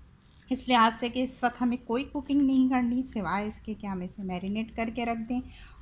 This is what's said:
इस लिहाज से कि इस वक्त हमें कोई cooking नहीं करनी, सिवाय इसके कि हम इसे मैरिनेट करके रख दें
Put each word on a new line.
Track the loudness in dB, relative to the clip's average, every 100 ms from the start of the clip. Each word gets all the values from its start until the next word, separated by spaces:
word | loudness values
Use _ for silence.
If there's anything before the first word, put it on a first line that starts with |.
| -20 -20 -20 -16 -6
इस | -4 2
लिहाज | 6 6
से | 4 -4
कि | -2
इस | -2 0
वक्त | -2 0
हमें | 0 0
कोई | -2 -2 -2
cooking | -4 0 2
नहीं | 4 6 4
करनी, | 4 2 0
सिवाय | -2 -4 -2 -2 -4
इसके | -8 -10
कि | -8 -6
हम | -6
इसे | -6 -8
मैरिनेट | -6 -6 -4 -4 -6 -4
करके | -6 -4
रख | -4 -4
दें | -4 -4 -6 -14 -20 -14